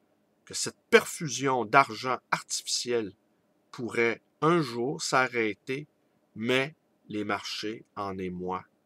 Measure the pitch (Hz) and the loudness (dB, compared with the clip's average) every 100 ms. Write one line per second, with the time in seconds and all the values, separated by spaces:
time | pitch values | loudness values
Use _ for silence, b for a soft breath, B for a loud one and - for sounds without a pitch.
0 | _ _ _ _ - - - - - 226 | _ _ _ _ -12 -6 -6 -8 6 6
1 | - - 147 120 139 127 107 139 135 107 | 6 -6 -6 -2 2 2 6 6 6 2
2 | 127 120 - - - - - - 123 120 | -4 -4 -4 -6 -4 -8 -4 -4 0 0
3 | 104 - _ _ _ _ _ - 120 113 | -2 -8 _ _ _ _ _ -10 -6 0
4 | 117 110 _ - 151 175 139 120 123 160 | 0 0 _ 0 2 4 2 -2 -4 -4
5 | - 139 127 120 110 98 - 135 151 _ | 0 2 2 2 0 -2 -6 -8 -8 _
6 | _ _ _ - 113 131 143 156 _ _ | _ _ _ -8 0 0 0 -6 _ _
7 | - 107 104 101 - - 107 117 - - | -10 -6 -2 -4 -4 -8 -8 -10 -12 -8
8 | 101 95 92 90 90 90 - _ | -6 -6 -6 -6 -6 -6 -8 _